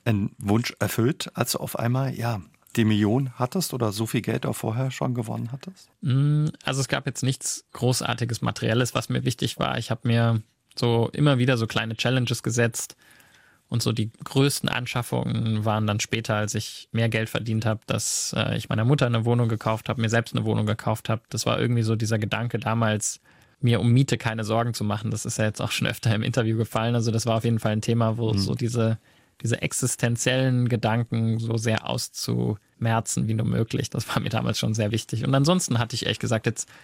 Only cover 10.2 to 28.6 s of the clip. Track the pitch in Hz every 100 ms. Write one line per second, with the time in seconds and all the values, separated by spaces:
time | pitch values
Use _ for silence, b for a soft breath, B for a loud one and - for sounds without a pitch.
10.2 | 117 113 - _ _ - 120 117 117 -
11.2 | 147 131 123 123 113 110 113 113 123 131
12.2 | 120 120 123 120 117 - - - b b
13.2 | b b b b - 120 117 113 110 -
14.2 | - 139 139 - - 120 123 123 117 123
15.2 | 123 117 113 110 110 107 107 104 - 113
16.2 | 110 107 104 107 - - - 110 113 113
17.2 | 110 - 113 110 110 110 - 117 - -
18.2 | - - 110 110 - 110 117 147 123 117
19.2 | 113 120 117 113 113 110 - 120 110 117
20.2 | 113 120 110 110 107 107 - 110 - 110
21.2 | - 113 120 120 120 120 110 113 107 110
22.2 | 104 107 117 117 110 113 110 107 - -
23.2 | b b b _ 123 117 120 123 139 117
24.2 | 113 113 107 113 117 113 104 104 110 110
25.2 | 120 - 110 - 101 - 120 113 117 107
26.2 | 123 123 110 113 107 113 113 120 117 113
27.2 | 117 113 117 113 113 107 113 117 113 110
28.2 | 113 104 95 117